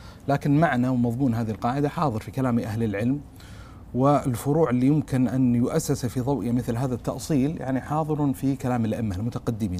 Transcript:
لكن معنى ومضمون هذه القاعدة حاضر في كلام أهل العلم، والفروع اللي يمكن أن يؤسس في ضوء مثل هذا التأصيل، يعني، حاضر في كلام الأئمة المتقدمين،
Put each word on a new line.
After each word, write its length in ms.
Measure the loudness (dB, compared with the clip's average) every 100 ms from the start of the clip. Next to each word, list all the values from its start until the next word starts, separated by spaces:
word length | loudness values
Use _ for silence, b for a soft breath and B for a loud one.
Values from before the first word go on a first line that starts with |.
| B B -2
لكن 320 | 0 2 4
معنى 280 | 4 2 2
ومضمون 460 | 2 0 2 0
هذه 180 | 0 -2
القاعدة 380 | -2 -2 0 -2
حاضر 300 | 0 -2 -2
في 120 | -6
كلام 280 | -2 0 2
أهل 240 | 0 -2
العلم، 380 | -2 0 0 0 -4 B B B B B B
والفروع 760 | 2 4 4 2 -2 0 2 4
اللي 180 | 4 4
يمكن 400 | 2 2 0 2
أن 280 | 4 4 4
يؤسس 500 | 2 0 0 -2 -2
في 160 | -2
ضوء 300 | 0 0 0
مثل 260 | 0 0 -2
هذا 180 | -2 -2
التأصيل، 640 | -4 -6 0 2 2 -2
يعني، 200 | -4 -4
حاضر 520 | -2 -2 -2 0 0
في 220 | 0 -2 -2
كلام 300 | 0 0 0
الأئمة 300 | 0 -2 -2
المتقدمين، 640 | -4 -4 -4 -2 -2 -4